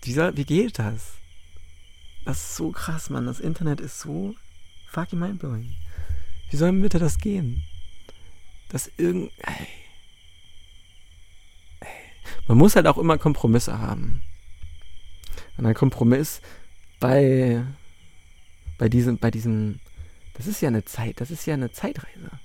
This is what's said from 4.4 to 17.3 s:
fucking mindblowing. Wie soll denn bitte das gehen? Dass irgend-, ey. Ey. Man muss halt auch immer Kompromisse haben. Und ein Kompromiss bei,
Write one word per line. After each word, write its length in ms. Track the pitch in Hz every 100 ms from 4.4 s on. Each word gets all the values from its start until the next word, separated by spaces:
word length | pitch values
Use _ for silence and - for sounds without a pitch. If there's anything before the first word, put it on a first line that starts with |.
| - - - - -
fucking 340 | - 170 175
mindblowing. 560 | 175 196 147 113 113 - - - - - - - -
Wie 60 | 143
soll 140 | 165
denn 120 | 190
bitte 180 | 202 175
das 180 | 165 -
gehen? 460 | 214 202 139 120 - - - - - - - - - - -
Dass 200 | 139 - -
irgend-, 340 | 170 180 - -
ey. 280 | - - - - - - - - - - - - - - - - - - - - - - - -
Ey. 60 | - - - - - - -
Man 100 | 117
muss 180 | 185 208
halt 120 | 160
auch 100 | 143
immer 200 | 165 156
Kompromisse 640 | - 143 120 113 - 107
haben. 420 | 110 107 - - - - - - - - - - - - - - - -
Und 80 | 117
ein 80 |
Kompromiss 680 | 113 139 - 117 127 156 - - - - - - -
bei, 680 | 127 131 139